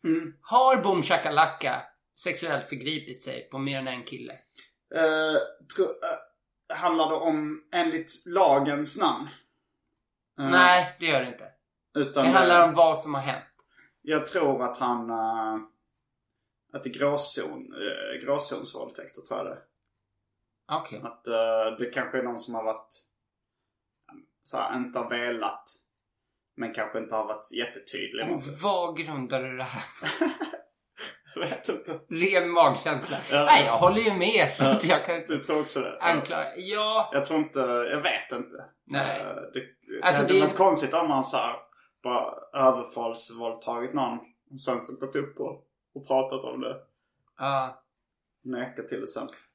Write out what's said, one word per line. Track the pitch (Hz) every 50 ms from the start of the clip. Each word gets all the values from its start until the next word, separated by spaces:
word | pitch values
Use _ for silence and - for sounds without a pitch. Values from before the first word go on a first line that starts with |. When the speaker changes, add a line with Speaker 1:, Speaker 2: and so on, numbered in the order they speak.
| -
Speaker 1:
Mm. | 165 160 165 160 151 - _
Speaker 2:
Har | _ - 220 247 262 262 262
Boom | 214 - 202 190 180 -
Shakalaka | - 180 170 - 156 151 147 156 156 - - 147 135 120 117 - - _ _ _ _ _ -
sexuellt | - 180 175 - 170 165 147 135 - -
förgripit | - 135 127 147 156 151 143 135 127 - -
sig | 131 131 123 - _
på | -
mer | 135 135 139 139 135
än | 131
en | 131 127 123 110
kille? | - - - 123 127 - - _ _ _ - - _ _ _ _ _ -
Speaker 1:
Eh, | 165 160 160 156 156 156 156 156 151 - - - _ - _ -
tro-, | - 185 - - - - - - - - _ _ _ _ _ _ _ _ _
eh, | -
handlar | - 185 175 165 160 156 151
det | 160
om | - - 165 156 151 151 151 156 151 _ _ -
enligt | 175 170 165 160 160 160 - - - -
lagens | 175 175 196 185 156 139 139 135 147 143 143 151 143 - -
namn? | 180 156 - - 151 143 - - _ _ _ _ _ _ _ _ _ _ _ _ _ _ _ _ _ _ _ -
Eh, | 139 -
Speaker 2:
Nej, | 175 180 180 180 180 180 180 - - _
det | 170
gör | 165 147 131
det | 127
inte. | 123 120 - 107 - _ _ _ _ _ _ _ _ _
Speaker 1:
utan | 151 139 139 - 143 131
Speaker 2:
Det | 131
handlar | - 190 180 175 175
Speaker 1:
det | 175 170
Speaker 2:
om | 165 147
vad | 165 165 160 156 160
som | - 151 143
har | 139
hänt. | 131 143 - - - _ _ _ _ _ _ _ - _ _ _
Speaker 1:
Jag | _ 147 156 151 156
tror | - - 185 160 139 127 120 127
att | 120 -
han, | - 131 123 123 117 113 117
eh, | 117 113 113 117 113 113 110 113 110 330 330 - _ _ _ _ _ _ _ _ _ _ _ _ _ _ _ _ _ _ _ _ -
att | 135 -
det | 131
är | 117
gråzon, | - 143 143 147 143 - - - - 82 78 76 - - - -
eh, | 69 98 98 - - - - - - -
gråzonsvåldtäkter, | 131 143 - - - - - - - - - - - - - - - _ -
tror | - - 110 101
jag | 95
det. | - - - _ _ _ _ _ _ _ _ _ _ _ _ _ _ _ _ _ _ _ _ _ -
Speaker 2:
Okej. | 151 151 - - 113 104 -
Speaker 1:
Att, | 117 - _ _
eh, | - 117 113 113 113 113 113 110 110 113 113
det | 123
kanske | 117 - 135 120 - -
är | 127 120
någon | 120 120 113
som | - - 120
har | 113 110
varit, | 110 110 - - _ - - _ _ _ _ _ _ _ _ _ _ _ _ _ _ _ _ _ _ _ _ _ - - - - _ _ _ _
så | - -
här, | 123 - - -
inte | 127 123 123 - 127
har | 113 113
velat, | 120 120 120 120 120 113 104 101 - - - - - _ _ _ _ _ _ _ _ _ _ _ _ _ _ _ _
men | - 123 113 -
kanske | 120 107 107 - 113
inte | 110 107 113
har | 110 107
varit | 104 107 107 - - -
jättetydlig | 117 117 117 - 101 - - - 95 95 - - - -
Speaker 2:
Och | -
Speaker 1:
mot | - 151 131
det. | 143 143 147
Speaker 2:
vad | 170 202 196 180 175 170 165
grundar | 156 160 156 151 135 127 117 135 131 131
du | 131 127
det | 127 127
här | - - 117 - - - -
på? | - - - - 320 - -
Speaker 1:
<laughs> | - 339 - - - - _ _ _ _ _ _ - - - - - _ - -
Jag | 160
vet | 170 - - - - -
inte. | 180 - - 175 156 - - _
Speaker 2:
Ren | 160 165 175 190 196 180 170 175
magkänsla. | 170 170 160 139 131 - - 160 151 131 - - 143 - - -
Speaker 1:
Ja. | 143 143 147
Speaker 2:
Nej, | - 302 - 143
jag | - 117
håller | - 175 180 202 220
ju | 226 220 202
med, | 180 175 208 208 196 156 127
så | - - 139
Speaker 1:
Ja. | 135
Speaker 2:
att | 220 - -
jag | 156 170 147 -
kan | - 170 170 165
Speaker 1:
Du | - 156
tror | 135 - - 156 151
också | 151 - - 143
det? | - - - -
Speaker 2:
anklaga. | - 170 165 147 131 - 170 160 151 - -
Ja. | - 185 190 214 208 214 214 220 220 - - 139
Speaker 1:
Jag | 143 139
tror | - 160 156
inte, | 151 151 - 139
jag | 127 123 120 120 120 - - 147
vet | 147 170 117 - - -
inte. | - 120 - - - - - - _ _ _
Speaker 2:
Nej. | _ - 139 135 - - -
Speaker 1:
Eh, | -
det, | - - - - - - 131
det | - - _ _ _ - - - -
Speaker 2:
Alltså, | 180 165 143
Speaker 1:
hade | 143 - 185
Speaker 2:
det | 196
Speaker 1:
varit | 196 202 -
konstigt | - 190 190 160 131 147 127 -
om | 165 165 151
han | 143 135 131
så | - -
här | 127 113 120 120 - - _ _ _ _ _ _ _ _
bara | 123 127 110 - - - - - - -
överfallsvåldtagit | 139 135 131 127 120 117 - - 123 117 113 113 - - - 117 117 117 113 113 - - 123 120 117 123 127 131
någon | 139 131 120 117 120 - - _ _ _ _
och | 139 127
sen | - 131 123 120
så | 113 - 127
gått | - 135 135 -
upp | 147 135 - - -
och, | - - - - _ _ _ _ _ _ _
och | - -
pratat | - 131 131 131 131 135 131 -
om | 123 127 127
det. | 127 123 131 - - _ _ _ _ _ _ _ _ _ _
Speaker 2:
Ja. | - 135 139 139 135 131 127 - - _ _ _ _ _ _ _ _ _ _ _ _ _
Speaker 1:
Nekat | 123 127 123 120 113 - - 110
till | - - -
det | -
sen. | - - 113 - - - - _ _